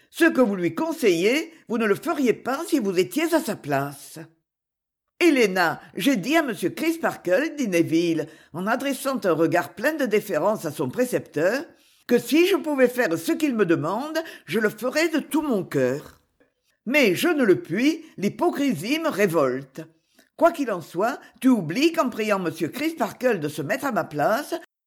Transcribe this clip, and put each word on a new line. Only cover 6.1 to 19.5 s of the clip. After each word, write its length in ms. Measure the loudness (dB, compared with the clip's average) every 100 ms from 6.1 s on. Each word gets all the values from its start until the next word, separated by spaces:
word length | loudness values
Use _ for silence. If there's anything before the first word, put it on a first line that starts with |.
dit 220 | 0 2 0
à 60 |
monsieur 260 | 0 -2 -4
Crisparkle, » 840 | -2 -4 -2 -4 -4 0 2 0 -2
dit 80 | -2
Neville, 640 | 2 2 2 0 -2 -4 -12 _
en 160 | -8 -2
adressant 500 | -2 -2 -4 -4 -2
un 80 | 0
regard 420 | 2 4 2 -2
plein 200 | -4 -2
de 120 | 0 0
déférence 600 | 0 0 0 0 -2 -4
à 40 |
son 180 | -4 -4
précepteur, « 760 | -2 -2 -2 -4 -2 0 0 -6 _ _ _ 0
que 120 | 0
si 280 | 4 2 4
je 80 |
pouvais 320 | 2 0 2 2
faire 320 | 4 -2 -2
ce 140 | -2
qu'il 240 | 0 0 0
me 100 | 2
demande, 520 | 2 0 -4 -4 -6 -6 -14 -4
je 140 | -2
le 80 | 0
ferais 400 | -2 -4 0 0
de 100 | 0
tout 240 | -2 -2
mon 220 | 0 -2
cœur. 560 | -2 0 0 -2 -8 -20 _ _ _ _ _ _ -2
Mais 300 | 4 4 4
je 120 | 0
ne 140 | 2
le 180 | 4 2
puis, 440 | 2 0 0 0 -8 -4
l'hypocrisie 840 | -4 0 -2 0 -2 -2 -2 -2
me 80 | -2
révolte. 720 | 0 0 2 0